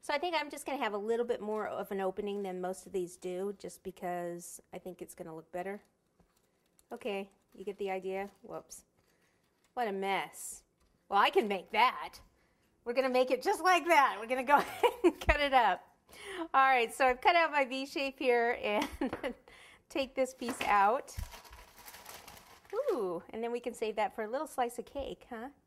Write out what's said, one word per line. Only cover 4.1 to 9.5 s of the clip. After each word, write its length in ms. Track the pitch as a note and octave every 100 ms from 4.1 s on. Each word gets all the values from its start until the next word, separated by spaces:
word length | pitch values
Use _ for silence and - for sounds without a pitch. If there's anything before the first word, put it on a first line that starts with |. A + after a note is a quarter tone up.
| F3 F3 F3 F3 - _
I 60 | F3+
think 240 | F#3 F3
it's 120 | F3
gonna 200 | - E3+
look 160 | D#3+ D#3+
better. 300 | F3+ F3+ G#3 _ _ _ _ _ _ _ _ _ _ _
Okay, 360 | A#3 A#3+ G3 G3 _ _
you 120 | -
get 140 | G3 G3
the 120 | G3+
idea? 380 | F#3+ F#3 F#3+ G3 _
Whoops. 420 | A3 E3 - - _ _ _ _ _ _ _